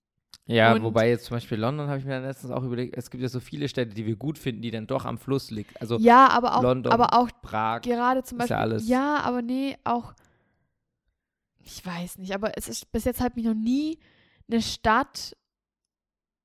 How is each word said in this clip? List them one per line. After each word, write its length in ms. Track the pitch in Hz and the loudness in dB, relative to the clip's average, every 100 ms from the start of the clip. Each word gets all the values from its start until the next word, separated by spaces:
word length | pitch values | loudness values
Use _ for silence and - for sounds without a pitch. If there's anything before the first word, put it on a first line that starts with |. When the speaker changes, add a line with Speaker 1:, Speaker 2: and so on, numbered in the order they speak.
| _ _ _ - - | _ _ _ -14 0
Speaker 1:
Ja, 260 | 117 113 113 | 6 6 6
Speaker 2:
Und 80 | |
Speaker 1:
wobei 260 | 113 113 113 | 2 2 4
jetzt 160 | 120 - | 2 -2
zum 120 | 117 | -8
Beispiel 200 | - 107 | -6 -4
London, 300 | 117 151 143 | -2 -2 -4
habe 100 | 139 | -6
ich 80 | 135 | -6
mir 60 | |
dann 140 | 131 135 | -8 -8
letztens 260 | 135 127 | -10 -8
auch 100 | 123 | -6
überlegt, 320 | 127 120 123 - | -6 -6 -6 -8
es 140 | - | -12
gibt 140 | 127 | -6
ja 60 | 127 | -6
so 100 | 123 | -6
viele 280 | - 151 143 | -8 -8 -6
Städte, 280 | - 113 104 | -4 -6 -6
die 100 | 110 | -6
wir 120 | 104 | -4
gut 200 | 139 151 | -6 -6
finden, 240 | 135 110 | -8 -6
die 80 | 117 | -6
dann 160 | 110 107 | -8 -6
doch 200 | 131 127 | -6 -4
am 120 | 120 | -8
Fluss 320 | - 135 - | -4 -4 -4
liegt. 320 | 107 - - | -10 -10 -10
Also 160 | 113 117 | -4 4
Speaker 2:
Ja, 300 | 233 247 262 | 8 10 10
aber 280 | 240 240 - | 6 2 2
auch, 40 | |
Speaker 1:
London, 300 | 247 254 - | 2 2 2
Speaker 2:
aber 200 | 226 247 233 | 2 4 4
auch 120 | 240 - | 2 -4
Speaker 1:
Prag, 400 | - - 110 233 | -8 -4 -2 -2
Speaker 2:
gerade 400 | 240 240 247 262 | -2 0 0 0
zum 160 | 254 240 | -2 -4
Speaker 1:
ist 100 | 240 | -2
ja 60 | 107 | 0
Speaker 2:
Beispiel, 140 | 110 | 0
Speaker 1:
alles 140 | - 220 | 0 0
Speaker 2:
ja, 300 | 254 285 294 | 0 2 0
aber 200 | - 247 | -2 -4
nee, 360 | 240 262 269 - | -4 -4 -4 -6
auch, 300 | - 240 - - _ _ _ _ _ _ _ _ _ _ _ _ _ _ | -4 -4 -6 -16 _ _ _ _ _ _ _ _ _ _ _ _ _ _
ich 200 | - - | -20 -16
weiß 360 | 185 170 180 - | -10 -10 -10 -12
nicht, 160 | 190 196 | -8 -6
aber 200 | 214 - | -4 -6
es 120 | - | -10
ist, 240 | 226 - | -12 -8
bis 120 | 226 247 | -4 -2
jetzt 140 | 240 | -2
hat 160 | 247 240 | -2 -2
mich 100 | 226 | -2
noch 100 | 220 | 0
nie 420 | 226 269 302 330 _ _ _ _ - | 0 0 -2 -6 _ _ _ _ -4
eine 140 | 233 | -2
Stadt 720 | - - 220 226 285 - - - _ _ _ _ _ _ _ _ _ _ | -2 -2 2 2 0 -6 -16 -18 _ _ _ _ _ _ _ _ _ _